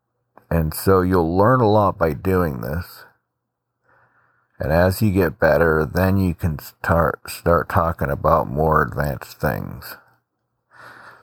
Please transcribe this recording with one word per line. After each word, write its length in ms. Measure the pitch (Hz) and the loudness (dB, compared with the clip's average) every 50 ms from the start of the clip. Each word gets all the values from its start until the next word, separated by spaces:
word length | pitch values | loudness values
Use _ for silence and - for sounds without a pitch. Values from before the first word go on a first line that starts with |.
| _ _ _ _ _ _ _ - _ - | _ _ _ _ _ _ _ -18 _ -4
And 240 | 82 82 80 78 - | -2 -2 -2 -2 -4
so 280 | - - 95 95 92 | -2 0 2 4 4
you'll 360 | 90 92 95 90 82 80 87 | 4 2 2 2 2 2 2
learn 220 | 95 101 120 131 127 | 2 2 4 4 4
a 100 | 120 101 | 2 2
lot 280 | 107 107 101 92 - | 4 4 2 2 0
by 160 | - 85 80 71 | 0 -2 -2 -2
doing 480 | - - 95 95 90 87 80 65 58 | -4 -2 -2 0 0 0 -2 -4 -6
this. 420 | 55 62 76 87 90 - - - - - _ _ _ _ _ _ _ _ _ _ _ _ _ _ _ _ _ _ _ _ _ _ _ _ _ _ _ _ _ - | -8 -8 -8 -8 -8 -12 -16 -20 -20 -20 _ _ _ _ _ _ _ _ _ _ _ _ _ _ _ _ _ _ _ _ _ _ _ _ _ _ _ _ _ -8
And 120 | - 69 | -4 0
as 300 | 78 85 90 95 92 - | 2 2 2 2 2 0
you 100 | 110 104 | 0 0
get 280 | 90 98 90 78 - - | 2 2 0 0 0 0
better, 460 | 82 80 71 76 82 82 78 78 78 | 2 2 4 4 4 4 2 2 0
then 320 | - - 87 92 95 98 | 0 0 0 0 2 2
you 160 | 98 95 90 80 | 2 0 0 -2
can 240 | - - 82 76 65 | -2 -4 -4 -4 -6
start, 680 | - - - _ - - 85 85 80 - - - - - | -10 -16 -18 _ -4 0 0 2 0 0 -2 -6 -12 -16
start 380 | - - - 85 85 78 - | -12 -6 0 2 2 2 0
talking 420 | - - 92 82 82 82 - 78 69 | 0 -2 -2 0 -2 -2 -4 -4 -4
about 380 | 69 - - 76 80 80 - | -4 -2 0 0 2 0 0
more 340 | 50 64 76 78 80 78 76 | -2 -4 -2 0 2 2 2
advanced 600 | 71 58 - 71 73 73 65 - - - - - | 0 -2 -2 -4 -4 -4 -6 -8 -12 -18 -12 -6
things. 560 | - 73 52 50 50 50 - - - - - - _ _ _ _ _ _ _ _ _ _ _ _ _ _ _ - - - - - - - - - | -6 -4 -4 -4 -8 -10 -14 -14 -16 -18 -20 -20 _ _ _ _ _ _ _ _ _ _ _ _ _ _ _ -20 -20 -20 -20 -20 -20 -20 -20 -20